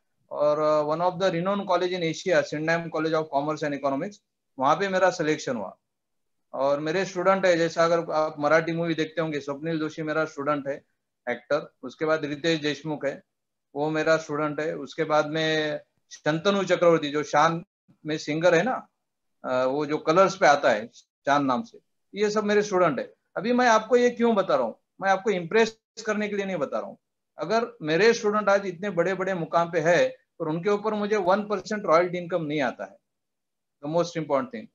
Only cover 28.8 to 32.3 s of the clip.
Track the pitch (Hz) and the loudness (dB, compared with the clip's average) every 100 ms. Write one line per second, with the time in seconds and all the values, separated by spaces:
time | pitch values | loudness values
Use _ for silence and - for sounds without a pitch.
28.8 | 208 170 170 185 190 185 160 170 170 170 | -4 -2 0 -2 -2 -4 -2 0 0 0
29.8 | 156 170 131 - _ - 160 165 185 202 | 2 4 2 -2 _ -8 -6 -4 -2 -2
30.8 | 214 214 208 214 175 202 208 202 - 208 | -2 -4 -2 0 2 0 0 -6 -6 -4
31.8 | 190 160 180 175 170 | 2 4 4 -2 -4